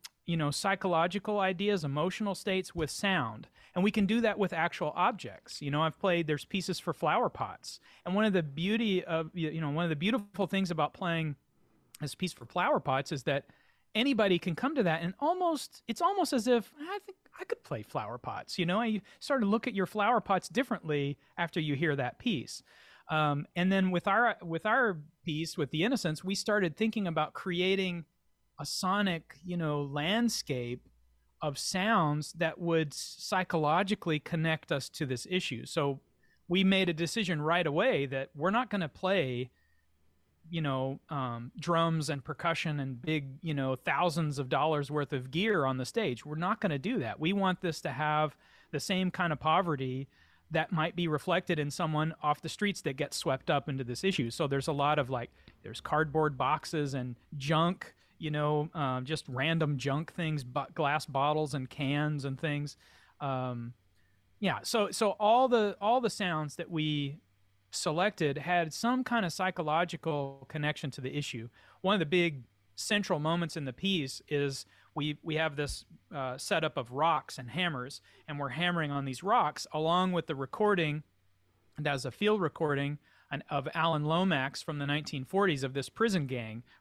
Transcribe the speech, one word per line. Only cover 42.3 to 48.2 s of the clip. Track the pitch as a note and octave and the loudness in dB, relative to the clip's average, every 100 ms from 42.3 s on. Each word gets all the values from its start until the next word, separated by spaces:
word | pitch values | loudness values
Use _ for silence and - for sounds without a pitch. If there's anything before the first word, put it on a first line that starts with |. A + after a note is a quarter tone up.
| - E3+ D#3+ D#3+ D3 | -4 -2 0 -2 -2
and | C3+ B2 | -4 -4
big, | D#3 D#3 C#3 C3+ | -2 -2 -2 -8
you | E3 | -4
know, | C#3 C3+ C3 | -2 -2 -2
thousands | - C#3+ F3 D#3 D#3 C#3 | 0 2 2 2 -2 -2
of | C3 | 0
dollars | C#3+ D#3 D3+ C#3 | 2 2 0 0
worth | D3 C#3+ | -2 -2
of | C3+ B2+ | -4 -2
gear | D3+ A3 F#3+ C3+ | 0 2 4 2
on | C3 | 0
the | B2 | -2
stage. | A3+ F#3+ A#2+ D3 | 0 0 -2 -6
We're | D#3 | -4
not | F3+ G#3+ | -2 0
gonna | G3 C#3+ | 0 0
do | E3 A#3+ | 0 -2
that. | A2+ G2+ | -2 0
We | D#3+ | 0
want | G3+ F#3+ F3+ | 2 2 2
this | F3 D3 | -2 -4
to | D#3 | -4
have | B2 D3+ D3+ | -2 0 2